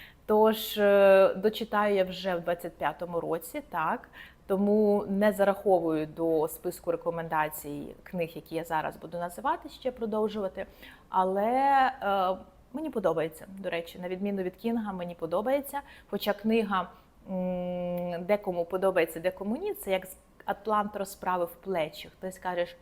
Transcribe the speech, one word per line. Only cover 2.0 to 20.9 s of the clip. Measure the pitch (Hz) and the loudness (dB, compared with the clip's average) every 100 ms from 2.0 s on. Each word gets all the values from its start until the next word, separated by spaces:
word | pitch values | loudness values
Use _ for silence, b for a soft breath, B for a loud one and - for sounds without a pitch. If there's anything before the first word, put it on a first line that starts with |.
вже | 185 180 190 175 | 0 -2 -4 -2
в | |
двадцять | 170 175 175 - | -2 -4 -6 -4
п'ятому | 156 156 175 170 | -4 -2 -6 -4
році, | 156 165 - 294 | -2 -4 -4 -10
так. | - 170 160 233 - B B B - | -6 -2 -2 -2 -8 B B B -2
Тому | 196 202 214 208 202 202 | 0 4 4 4 2 2
не | 196 208 | 2 2
зараховую | 196 196 196 202 180 165 156 156 | 4 2 2 4 4 4 0 -2
до | 156 165 160 160 | -2 2 2 0
списку | - 180 - 175 | -2 -6 -6 -4
рекомендацій | 165 175 170 165 160 151 - 147 143 - - | -2 -2 -4 -2 0 0 -4 -10 -10 -10 -14
книг, | - 180 160 | -8 -6 -6
які | 151 - | -6 -8
я | 160 | -8
зараз | 165 156 151 - | -2 -2 -2 -8
буду | 160 175 | -10 -8
називати, | 175 208 262 349 294 | -8 -4 -4 -4 -6
ще | - 254 | -8 -6
продовжувати. | 247 226 214 214 214 190 190 - B B B B | -4 -4 -2 -2 -2 -6 -6 -12 B B B B
Але, | 185 190 196 220 262 277 277 262 - | 0 2 2 2 4 4 4 4 0
е, | 202 196 185 185 - - - | 0 2 2 -2 -8 -20 -12
мені | 277 311 | -8 -6
подобається, | 233 180 160 160 - - | 0 0 2 -2 -6 -16
до | 196 185 | -10 -6
речі, | 170 170 - | -4 -6 -8
на | 180 | -8
відміну | 185 202 196 | -4 -4 -2
від | 180 - | -4 -4
Кінга, | 233 233 208 | -4 -2 -4
мені | 185 175 | -6 -8
подобається. | 170 160 180 233 277 277 285 - B - | -6 -2 0 2 0 -2 -8 -10 B -8
Хоча | 202 208 | -4 -2
книга, | 202 220 226 208 196 208 B B _ 190 | 0 2 2 2 0 -2 B B _ -8
м, | 185 185 180 180 180 175 175 175 175 | -4 -2 -4 -4 -4 -4 -4 -4 -4
декому | 180 208 196 175 | -2 -2 -2 -4
подобається, | 170 185 190 185 165 165 | -2 0 2 2 0 0
декому | 180 185 196 269 | -4 -4 -6 -4
ні. | 403 | -6
Це | - 196 | -6 -2
як | 185 - | -4 -4
з-, | - _ - | -18 _ -14
Атлант | - 196 220 208 208 | -8 -6 -2 0 0